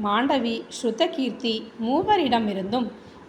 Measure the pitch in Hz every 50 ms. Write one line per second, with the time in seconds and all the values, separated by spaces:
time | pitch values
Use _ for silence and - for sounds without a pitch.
0 | 208 202 208 226 262 294 294 262 233 233 226 226 - - - - - 220 220 -
1 | 330 330 - 277 262 226 196 - - 226 220 220 220 - - - 226 233 269 330
2 | 392 427 415 370 302 240 240 226 220 208 190 190 185 196 220 254 233 - - -
3 | - - - - -